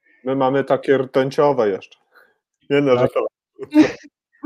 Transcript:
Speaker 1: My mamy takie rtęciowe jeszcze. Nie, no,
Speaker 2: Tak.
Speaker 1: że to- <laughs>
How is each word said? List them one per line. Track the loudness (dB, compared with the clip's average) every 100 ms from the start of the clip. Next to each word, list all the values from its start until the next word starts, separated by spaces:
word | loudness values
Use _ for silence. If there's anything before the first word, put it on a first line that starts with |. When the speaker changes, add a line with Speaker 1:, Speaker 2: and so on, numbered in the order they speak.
| _ _
Speaker 1:
My | -6 -2
mamy | 0 0
takie | -2 -2 0 0
rtęciowe | 0 -2 -2 0 0 0 -2
jeszcze. | -4 -10 _ _ _ _ _ _ _ -4
Nie, | 0
no, | 2 2
Speaker 2:
Tak. |
Speaker 1:
że | 0
to- | -2 -6 -10 _ -20
<laughs> | 0 2 2 0 -18 _ _ _